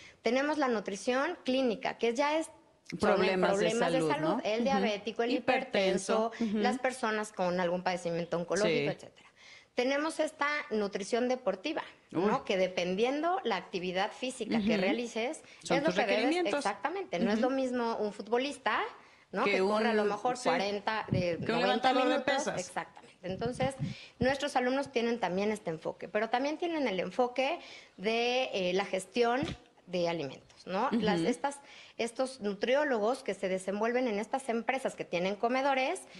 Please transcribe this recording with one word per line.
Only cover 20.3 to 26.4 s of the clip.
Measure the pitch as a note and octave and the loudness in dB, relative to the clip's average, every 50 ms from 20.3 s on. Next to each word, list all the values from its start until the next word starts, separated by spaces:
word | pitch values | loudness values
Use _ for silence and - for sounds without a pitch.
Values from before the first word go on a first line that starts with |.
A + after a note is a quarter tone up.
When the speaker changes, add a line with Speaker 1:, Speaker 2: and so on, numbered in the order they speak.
| B3 | -2
Speaker 2:
sí. | - - E3+ | 0 0 0
Speaker 1:
cuarenta, | D#3+ F3+ F#3+ G#3 G3+ G3+ - A3+ A3 G#3+ - - | 2 2 0 -2 -2 -2 -2 -2 -2 -2 -2 0
de | - F#3 F3+ F3 E3 D#3+ - | 0 0 0 0 -2 -2 -2
Speaker 2:
Que | - | -2
un | A3+ A#3+ | 0 2
Speaker 1:
noventa | - - G#3 A#3+ - C4 | 2 2 2 4 4 4
Speaker 2:
levantador | C4 B3+ | 4 4
de | C#4 D4 | 4 4
Speaker 1:
minutos. | - C#4 - C#4+ C#4 | 2 2 2 0 0
Speaker 2:
pesas. | C4+ - G3+ F3+ F3+ | 0 0 -2 -4 -4
Speaker 1:
Exactamente. | F3+ - - F3 E3 - - - - - - - | -6 -6 -6 -8 -8 -8 -14 -20 -20 -20 -20 -12
Entonces, | F#3 F3 F#3+ F#3 A#3 A#3+ B3 - C4 C4+ C4+ - - - - - - - - - | -8 -8 -6 -4 -4 -4 -2 -2 -2 -2 -2 -4 -8 -8 -8 -10 -14 -14 -4 0
nuestros | A#3+ B3+ C#4+ C#4 C#4+ C#4+ - | 0 2 2 0 -2 0 0
alumnos | C4 B3 B3 C4 C#4 C#4 C4+ | 2 2 2 2 0 0 0
tienen | - A#3+ A#3 A#3 A#3+ A3+ | -2 0 0 0 0 0
también | G#3 E3+ F3+ F#3+ G#3 G#3+ | 0 0 0 0 0 0
este | G#3+ G#3 - F3 | -2 -2 -4 -6
enfoque, | D#3+ D#3 - D#3 - - - F3 | -6 -4 -6 -8 -8 -8 -10 -4
pero | - G#3+ A3 A3 | -2 -2 0 0
también | - B3 | 0 0